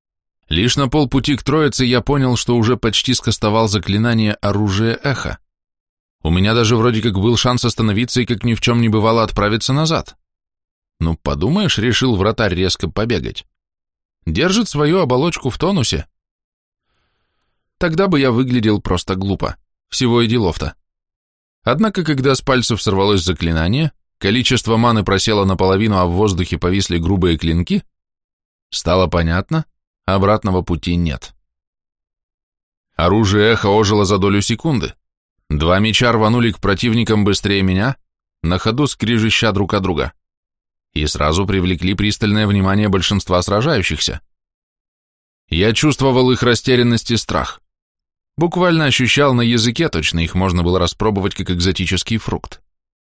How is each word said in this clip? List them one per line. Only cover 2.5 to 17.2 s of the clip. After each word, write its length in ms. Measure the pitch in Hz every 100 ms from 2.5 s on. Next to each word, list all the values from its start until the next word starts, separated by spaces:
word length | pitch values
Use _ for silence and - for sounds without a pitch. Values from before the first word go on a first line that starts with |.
| 120
уже 200 | 110 120
почти 380 | 113 107 -
скостовал 520 | 123 - 107 110 107 113
заклинание 680 | 101 85 101 117 113 107
оружия 600 | 104 101 101 104 98 113 117
эха. 360 | 143 131 - - _ _ _ _ _ _ _ _
У 80 | 80
меня 240 | 87 101
даже 220 | 113 113 117
вроде 260 | 120 110
как 120 | 113
был 220 | 95 107 117
шанс 280 | 127 123
остановиться 560 | 120 - 113 104 123 127
и 60 | 120
как 180 | 113
ни 100 | 123
в 60 | 113
чём 200 | - 120
не 80 | 117
бывало 340 | 107 110 113
отправиться 500 | 110 - 101 113 -
назад. 440 | 135 160 151 - - _ _ _ _ _ _ _ _
Ну, 160 | 82 82
подумаешь, 600 | - 71 95 185 185 -
решил 360 | 113 110 127
вратарь 400 | 104 101 - 107
резко 340 | 87 92 - 85
побегать. 580 | 98 117 101 57 - - _ _ _ _ _ _ _ -
Держит 420 | 80 170 202 226
свою 320 | 143 151 185
оболочку 500 | 151 127 165 - 131
в 80 | -
тонусе. 480 | - 202 113 71 - _ _ _ _ _ _ _ _ _ _ _